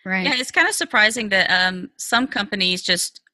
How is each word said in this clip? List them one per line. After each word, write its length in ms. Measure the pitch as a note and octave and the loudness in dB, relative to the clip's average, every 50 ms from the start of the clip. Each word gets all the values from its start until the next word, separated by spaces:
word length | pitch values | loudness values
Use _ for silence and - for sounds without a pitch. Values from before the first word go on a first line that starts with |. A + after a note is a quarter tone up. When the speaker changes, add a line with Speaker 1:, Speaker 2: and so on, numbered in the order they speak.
| - | -8
Speaker 1:
Right. 200 | F#3 F#3 F#3+ F#3 | -4 -4 -2 0
Speaker 2:
Yeah, 80 | C#4+ C4 | 0 -2
it's 140 | B3 C4 - | -2 -4 -2
kinda 240 | - F4+ E4 G#4 G4 | 0 2 2 2 0
surprising 560 | - E4 - - A3 G#3 A3 G#3+ B3 A3 G3+ | -2 -4 0 2 4 4 4 2 0 -4 0
that, 220 | G3 F#3+ F3 - | 2 2 2 2
um, 400 | F#3 F3+ F#3 F#3 F#3 F3+ F3 - _ | 2 2 2 0 -2 -4 -10 -12 _
some 280 | - - - B3 A#3 C4 | -12 -6 0 0 0 0
companies 560 | C4 - A#3 G3+ G3+ G#3+ G3 F#3 F3+ F3+ F3+ | 0 -4 -4 -4 -4 -2 0 0 0 0 0
just 400 | - - F3+ F3 - - - - _ _ | 0 0 0 0 -2 -6 -8 -14 _ _